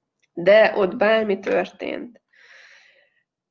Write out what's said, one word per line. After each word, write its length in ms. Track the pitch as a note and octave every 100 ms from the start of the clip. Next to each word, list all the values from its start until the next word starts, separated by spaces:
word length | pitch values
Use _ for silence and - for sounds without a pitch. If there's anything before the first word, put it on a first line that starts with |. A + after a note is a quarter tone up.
| _ _ _
de 400 | - F3+ G#3+ G3+ G#3
ott 200 | F#3 -
bármi 420 | G#3 A3 G#3+ G3
történt, 840 | G3 F#3+ F#3+ - - - B3 - _ _ _ - - - _ _ _ _ _ _ _